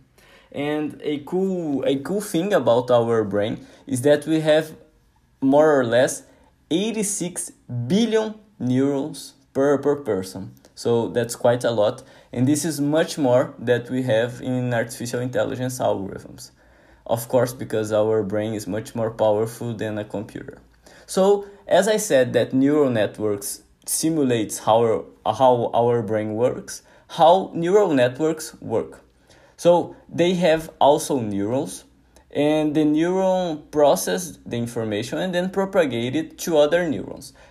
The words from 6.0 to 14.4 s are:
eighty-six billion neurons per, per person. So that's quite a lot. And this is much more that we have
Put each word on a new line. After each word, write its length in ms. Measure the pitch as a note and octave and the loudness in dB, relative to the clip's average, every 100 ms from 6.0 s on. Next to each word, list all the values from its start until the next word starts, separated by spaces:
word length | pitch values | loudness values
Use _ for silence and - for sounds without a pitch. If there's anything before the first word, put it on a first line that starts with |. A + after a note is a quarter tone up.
| C#3 - - _ _ _ - | 2 0 -14 _ _ _ -4
eighty-six 840 | E3 A3 A3+ G3 - F3 - - - - A#2+ A#2 | -2 -2 -2 -4 -4 -6 -8 -12 -14 -10 -8 0
billion 480 | F#3+ A3+ A3 A3 G#3 _ - | 2 2 0 -2 -8 _ -6
neurons 760 | B2 B2+ C#3 C#3 D3+ - - - _ | -2 2 2 0 -4 -10 -18 -20 _
per, 240 | C3+ C#3 C#3 | 0 2 2
per 200 | D3 C#3+ | 2 -2
person. 580 | B2 F#2+ F#2+ F#2+ A#2+ - _ | -2 -4 -4 -10 -14 -18 _
So 340 | - A#2 A#2 A#2 | -8 -2 0 0
that's 280 | A#2+ A#2 - | -2 -4 0
quite 260 | B2 B2 | 2 2
a 80 | B2 | 0
lot. 320 | A2+ G#2 B2+ - - _ | 0 0 -2 -10 -20 _
And 160 | A#2+ B2+ | -2 0
this 160 | D3 | 0
is 160 | E3+ C#3 | -2 -4
much 380 | C#3+ D#3 F3 - | 0 0 0 0
more 360 | C3 B2 E3 - | 2 4 2 -4
that 320 | A#2 A#2+ B2 | -2 -2 -2
we 120 | B2+ | -4
have 360 | B2+ A2 A#2+ B2 | 0 0 0 -4